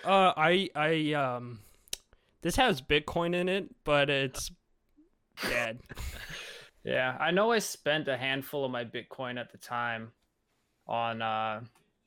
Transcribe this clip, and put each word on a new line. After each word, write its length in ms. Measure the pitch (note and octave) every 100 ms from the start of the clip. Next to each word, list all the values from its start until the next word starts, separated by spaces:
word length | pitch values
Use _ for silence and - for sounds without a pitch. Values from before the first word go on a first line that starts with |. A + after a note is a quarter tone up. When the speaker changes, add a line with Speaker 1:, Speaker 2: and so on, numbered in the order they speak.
Speaker 1:
"Uh, 280 | E3+ G3 F#3 -
I, 340 | D#3 F3+ F#3+
I, 380 | D3 D3+ D#3+ D3+
um, 480 | D3+ C3+ B2 B2 A2+ G#2 - _ - _ - _ _
this 140 | E3 F3+
has 240 | C4 D3+
Bitcoin 540 | C3 D3 D3+ E3+ E3+
in 140 | F3 F3+
it, 240 | F#3+ - -
but 260 | - D3 C#3+
it's 400 | C#3 C3+ - - F3+ _ _ _ _ D#4+ _ _ -
dead." 380 | - A#2+ A#2 A#2 -
Speaker 2:
<laughs> 40 | - - - - - - - - _ -
Yeah, 300 | C3 B2+ B2
I 120 | D#3
know 200 | F3+ A3
I 100 | A#3
spent 480 | - - D3 D3+ D3+
a 80 | B2+
handful 440 | C3+ C3+ C3 D3 C3+
of 40 |
my 140 | B2
Bitcoin 560 | A#2 A#2+ - - B2+ B2
at 100 | A#2
the 60 | -
time 560 | - A#2+ A#2+ A2+ A2+ - _ _ _ _ _ _ -
on, 360 | A2+ A#2 A2+
uh, 400 | A2+ A2 A2 A2 A#2+ _ _ _